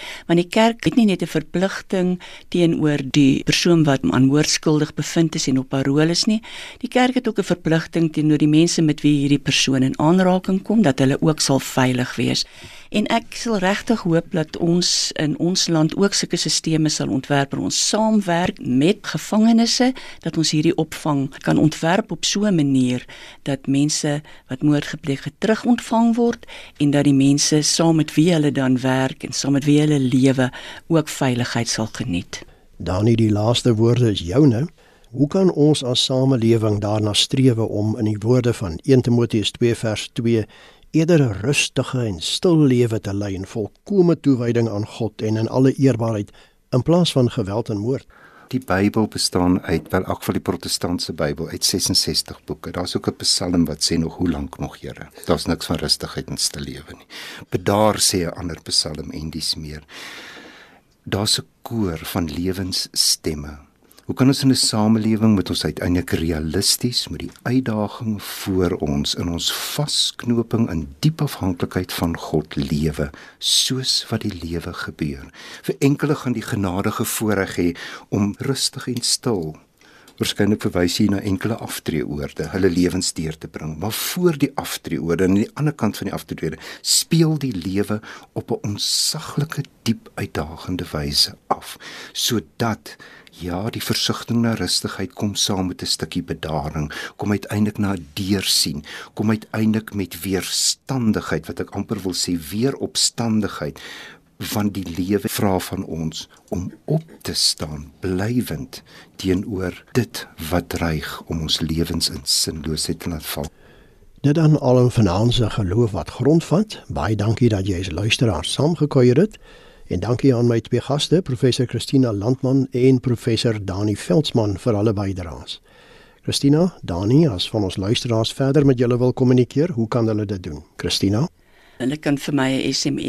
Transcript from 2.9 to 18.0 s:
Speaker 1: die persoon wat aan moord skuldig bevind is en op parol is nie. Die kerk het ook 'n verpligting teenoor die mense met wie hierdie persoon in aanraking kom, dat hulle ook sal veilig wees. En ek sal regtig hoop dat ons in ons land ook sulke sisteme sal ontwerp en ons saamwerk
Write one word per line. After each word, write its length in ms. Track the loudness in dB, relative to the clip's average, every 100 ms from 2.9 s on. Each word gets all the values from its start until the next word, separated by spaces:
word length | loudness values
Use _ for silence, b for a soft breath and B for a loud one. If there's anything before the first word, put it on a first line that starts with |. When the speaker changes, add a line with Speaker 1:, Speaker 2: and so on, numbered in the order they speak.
| 0 0
Speaker 1:
die 320 | 4 6 4
persoon 420 | 2 2 4 6
wat 160 | 4 2 2
aan 160 | 4 4
moord 220 | 4 2
skuldig 460 | 0 2 2 0
bevind 400 | -4 -2 2 2
is 120 | 0 0
en 100 | 0
op 100 | 0
parol 420 | -2 0 2 2
is 140 | 2
nie. 180 | 2 0 -2 B B B
Die 100 | -2
kerk 260 | 2 2
het 140 | 2 -2
ook 100 | -2
'n 40 |
verpligting 720 | -2 -2 2 0 0 0 0
teenoor 260 | 2 2 4
die 100 | 4
mense 340 | 6 4 4
met 180 | 2 2
wie 180 | 2 4
hierdie 180 | 4 2
persoon 440 | 2 0 2 2
in 160 | 2 2
aanraking 640 | 4 4 4 2 2 -2
kom, 200 | 2 4
dat 160 | 4 4
hulle 180 | 2 2
ook 200 | 2 2
sal 180 | 2 0
veilig 580 | 0 0 2 2 -2 -2
wees. 280 | -2 -2 -4 B B B B
En 160 | -2 0
ek 280 | -2 -4
sal 220 | -8 -4 0
regtig 460 | 0 0 0 0
hoop 240 | 2 0 0
dat 260 | -2 -4 -2
ons 560 | 2 2 2 0 -2
in 260 | -2 -2 0
ons 300 | 0 0 2
land 280 | 2 2 2
ook 180 | 0
sulke 220 | 0 -2 -2
sisteme 520 | -2 -2 0 0 0
sal 200 | 0 -2
ontwerp 440 | -2 0 0 0
en 60 | -2
ons 300 | -4 -2 0
saamwerk 800 | 0